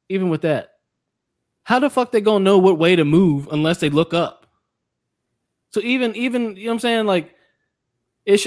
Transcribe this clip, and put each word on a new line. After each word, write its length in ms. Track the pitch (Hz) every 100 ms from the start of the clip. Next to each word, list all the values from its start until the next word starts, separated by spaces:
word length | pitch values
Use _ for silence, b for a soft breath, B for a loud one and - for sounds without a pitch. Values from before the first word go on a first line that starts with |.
| -
even 220 | 190 180
with 120 | 156
that. 320 | 160 131 - _ _ _ _ _ _ _ _ _
How 140 | - 247
the 120 | 285
fuck 220 | 262 240
they 100 | 220
gonna 220 | 208 208
know 120 | 190 202
what 200 | 185 160
way 180 | 170 175
to 80 |
move 440 | 147 165 185 143 139
unless 280 | 151 160 170
they 100 | 151
look 240 | 147 165
up? 320 | 170 156 - _ _ _ _ _ _ _ _ _ _ _ _ _
So 80 | 214
even, 340 | 233 254 240 214
even, 400 | 254 247 226 190
you 100 | 220
know 40 |
what 40 |
I'm 60 | 226
saying? 260 | 240 226 214
Like, 280 | 180 151 _ _ _ _ _ _ _ _ _
it 120 | -
sh-, 100 | 202